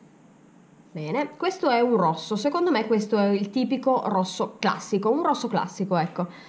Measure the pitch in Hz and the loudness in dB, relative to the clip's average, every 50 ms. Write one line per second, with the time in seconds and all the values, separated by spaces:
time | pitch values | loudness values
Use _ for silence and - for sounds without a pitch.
0 | - - - - - - - - - - - - - - - - - - - 165 | -20 -20 -20 -20 -20 -20 -20 -20 -20 -20 -20 -20 -20 -20 -20 -20 -20 -14 -12 -10
1 | 151 151 160 254 294 285 - - - 359 370 - - 294 247 233 240 247 240 202 | -6 -4 -2 -2 -2 -4 -6 -6 -4 -4 -2 0 0 2 4 4 4 4 4 4
2 | 180 160 160 - - - 214 202 - 285 285 349 349 370 302 220 220 220 233 214 | 4 2 0 0 -4 -4 -4 -2 0 0 0 2 2 2 2 2 2 2 0 0
3 | 208 208 226 208 202 202 202 196 208 202 - 262 254 - 269 254 262 269 262 247 | 0 2 2 2 2 4 2 0 0 -2 -2 -2 0 0 0 0 2 2 2 2
4 | - - 208 190 185 185 - - 220 - - - - 196 - 170 - - - 196 | 2 0 0 0 0 -2 -2 -4 -4 -4 -4 -2 -2 -2 -2 -2 -4 -2 -2 0
5 | 202 220 240 302 349 359 285 - - 233 - 175 - 185 - - 196 196 185 175 | 2 2 2 2 2 0 0 0 -2 -2 -2 -2 -2 -4 -6 -6 -4 -2 0 0
6 | 156 170 - - 175 175 - - - | 0 -2 -4 -6 -6 -6 -8 -14 -20